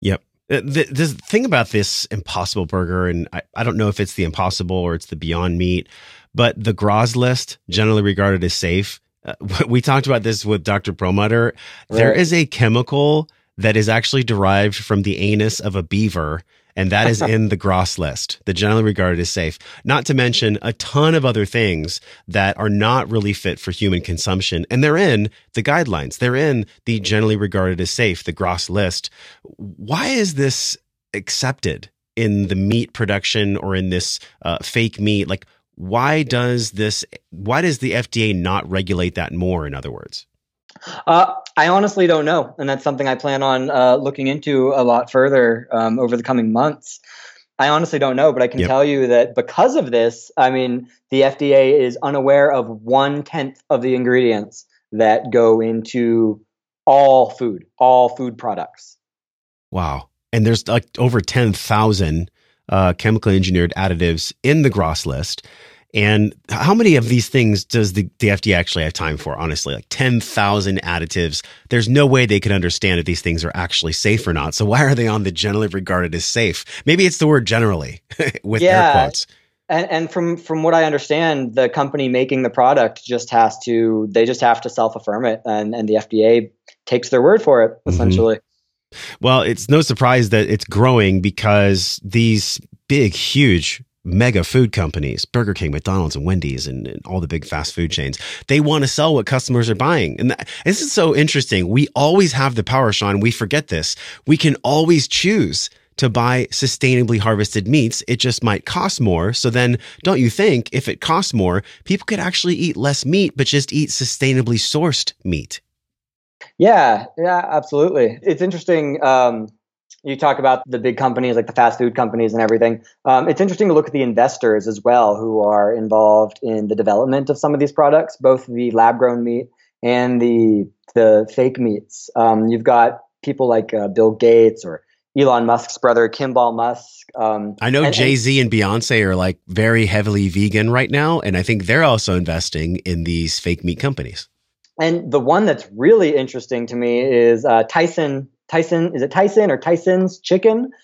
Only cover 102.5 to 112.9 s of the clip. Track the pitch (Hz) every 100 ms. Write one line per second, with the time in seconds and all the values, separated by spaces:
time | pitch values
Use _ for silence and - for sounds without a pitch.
102.5 | 117 92 131 117 101 101 101 117 - 101
103.5 | 151 - 82 78 - - - - 156 156
104.5 | - 123 147 165 160 - - 180 214 95
105.5 | - - _ _ - 127 120 120 127 -
106.5 | - 135 - 127 127 117 113 107 104 104
107.5 | 107 95 151 117 - - 120 127 - 113
108.5 | 101 - 180 190 - 110 85 95 123 123
109.5 | 123 123 117 - - 180 190 120 - 208
110.5 | 127 - 135 113 - - 165 190 113 92
111.5 | 92 - - - 202 - 202 180 - 180
112.5 | 175 170 - 139